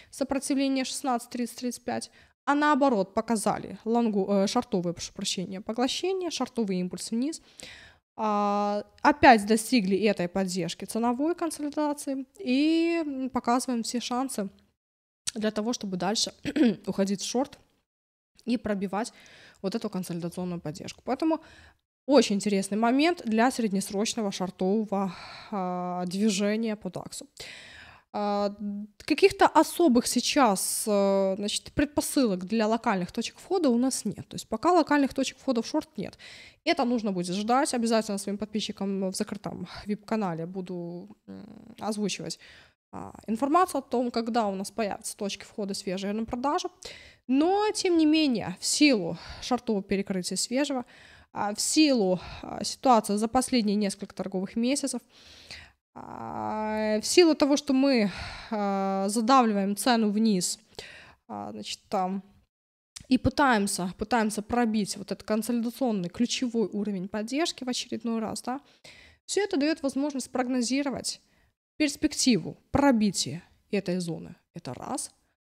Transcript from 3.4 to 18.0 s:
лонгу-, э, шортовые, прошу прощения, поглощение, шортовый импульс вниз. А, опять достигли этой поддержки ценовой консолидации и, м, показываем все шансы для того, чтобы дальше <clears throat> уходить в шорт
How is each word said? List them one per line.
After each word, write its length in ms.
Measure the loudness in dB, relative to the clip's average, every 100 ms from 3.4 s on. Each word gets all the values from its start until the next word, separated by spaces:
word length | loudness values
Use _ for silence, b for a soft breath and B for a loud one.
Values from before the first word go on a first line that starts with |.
| 0 -2 -6 -10 -2
лонгу-, 580 | 0 2 2 2 2
э, 40 | 2
шортовые, 460 | 0 0 -2 -2
прошу 200 | -6 -10
прощения, 480 | -8 -6 -4 -6 -8
поглощение, 680 | -8 -2 -2 -2 -2 -2 -4
шортовый 480 | -4 -4 -2 -2 0
импульс 320 | -2 -6 -4
вниз. 300 | -2 -2 -4 B B B B B B _ -6
А, 720 | -2 0 2 0 0 -2 -6 _
опять 420 | 2 8 10 10 8
достигли 520 | 2 4 2 2 2
этой 280 | 2 2 -2
поддержки 580 | -2 -2 -2 -4 -6 -6
ценовой 500 | -2 0 0 0 -2
консолидации 920 | -4 -4 -6 -2 -2 -4 -6 -6 -8 -8
и, 640 | -2 2 4 4 2 0 -2
м, 240 | -4 -4
показываем 540 | -2 0 0 0 -2
все 160 | -2 -4
шансы 500 | -4 -4 -4 -4 -6 -10 _ _ _ _ _ _ -10 -4
для 160 | -2
того, 220 | -2 -4
чтобы 240 | -4 -6 -4
дальше 360 | -2 -2 -4 -4
<clears throat> 440 | -4 2 2 2 -4
уходить 340 | -2 -2 -2
в 40 | -4
шорт 340 | -4 -4 -8 _ _ _ _